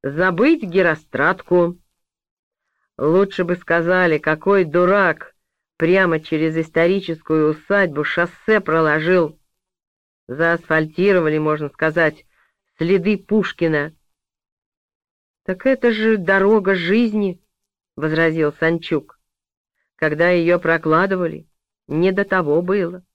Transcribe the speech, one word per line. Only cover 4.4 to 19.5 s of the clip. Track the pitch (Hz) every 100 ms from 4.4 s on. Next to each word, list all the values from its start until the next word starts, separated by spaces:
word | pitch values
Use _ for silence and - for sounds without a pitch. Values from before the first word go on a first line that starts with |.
| 196 202
дурак | 165 165 180 202 185 151 - _ _ _ _ _
прямо | 160 190 185 160
через | 156 156 160 160
историческую | 160 165 170 196 180 160 - 160 151
усадьбу | 156 _ 202 185 143
шоссе | 143 - 175 - - 214
проложил. | 190 160 156 156 156 185 156 - _ _ _ _ _ _ _ _ -
Заасфальтировали, | 131 170 170 - 160 156 156 190 185 156 156
можно | 151 151 147
сказать, | - 160 160 156 151 _ _ _ _ _ _
следы | 165 190 175 202
Пушкина». | - 220 190 - 165 151 147 _ _ _ _ _ _ _ _ _ _ _ _ _ _ _
«Так | - 180
это | 262 262 240
же | 214 220 214
дорога | 170 196 196 220 190
жизни», — | 185 170 214 240 208 202 175 _ _ _ _ _ -
возразил | 156 160 165 160 151
Санчук. | 147 160 165 - 151 - _ _ _ _